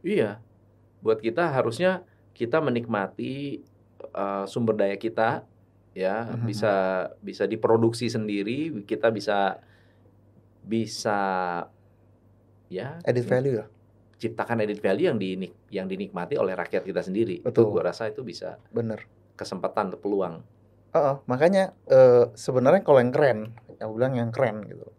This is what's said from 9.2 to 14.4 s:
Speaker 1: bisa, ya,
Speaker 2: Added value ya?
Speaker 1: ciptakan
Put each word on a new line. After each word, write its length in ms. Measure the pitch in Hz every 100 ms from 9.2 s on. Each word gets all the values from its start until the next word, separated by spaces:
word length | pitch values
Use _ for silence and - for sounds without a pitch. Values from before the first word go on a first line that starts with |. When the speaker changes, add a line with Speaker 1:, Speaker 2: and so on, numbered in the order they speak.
| 101 101 98 - _ _ _ _ _ _ _ _ _ _
Speaker 1:
bisa, 580 | - 113 110 - 117 101 98 92 90 87 85 _ _ _ _ _ _ _ _ _ _
ya, 320 | 90 123 165
Speaker 2:
Added 240 | 175 123 120
value 300 | 127 139 117
ya? 100 | 107 _ _ _ _ _
Speaker 1:
ciptakan 440 | 113 110